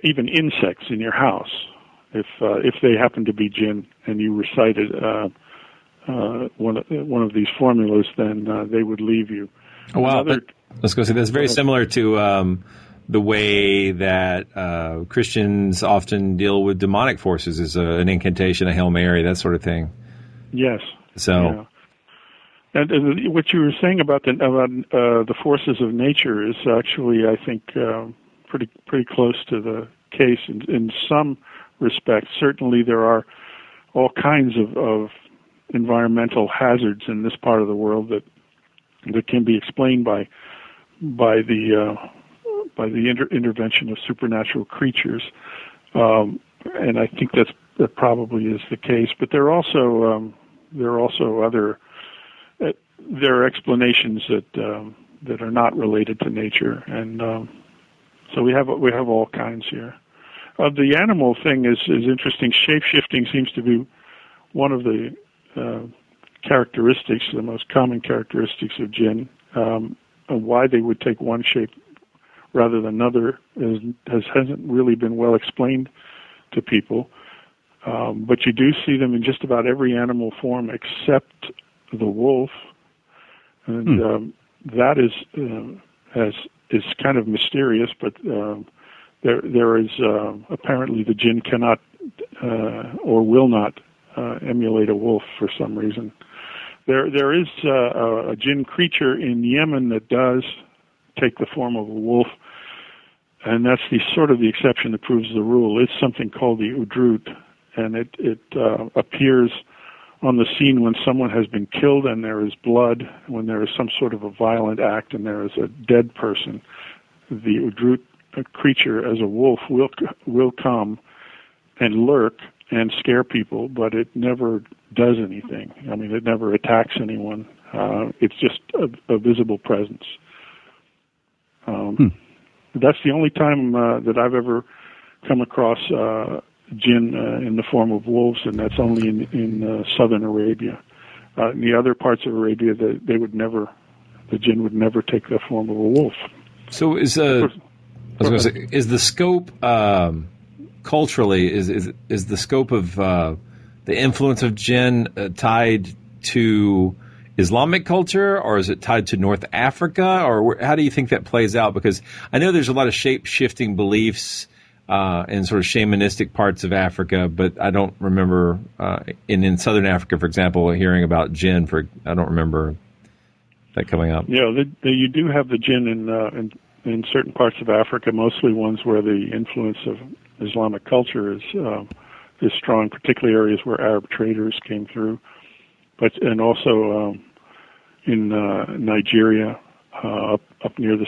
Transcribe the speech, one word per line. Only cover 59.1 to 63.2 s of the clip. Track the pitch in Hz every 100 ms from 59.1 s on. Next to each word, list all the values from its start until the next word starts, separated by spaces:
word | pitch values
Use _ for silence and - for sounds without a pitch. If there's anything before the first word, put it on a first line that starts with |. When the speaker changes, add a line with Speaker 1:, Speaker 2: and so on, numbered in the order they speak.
| 113 -
Speaker 1:
kinds | - 117 113 -
here. | 120 120 - _ _ - - - -
Uh, | 147
the | 143 139 151
animal | 220 180 127 117
thing | 156 131 120
is, | 113 -
is | 127 123
interesting. | 127 - - 123
Shape-shifting | - - 151 - 170 - 131